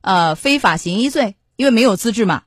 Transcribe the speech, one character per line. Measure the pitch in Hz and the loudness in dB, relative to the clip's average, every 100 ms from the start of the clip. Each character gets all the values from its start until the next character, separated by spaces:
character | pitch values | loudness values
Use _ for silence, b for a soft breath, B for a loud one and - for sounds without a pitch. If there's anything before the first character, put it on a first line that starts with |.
呃， | - 185 165 156 | 0 0 0 -2
非 | 277 285 | 0 0
法 | 220 160 | 0 -2
行 | - 185 | -4 -4
医 | 262 | -2
罪， | 302 214 - _ _ | -2 -4 -6 _ _
因 | 269 | 2
为 | |
没 | 226 | 4
有 | 254 190 | 2 2
资 | 233 | -2
质 | 214 | -2
嘛。 | 208 160 | -2 -2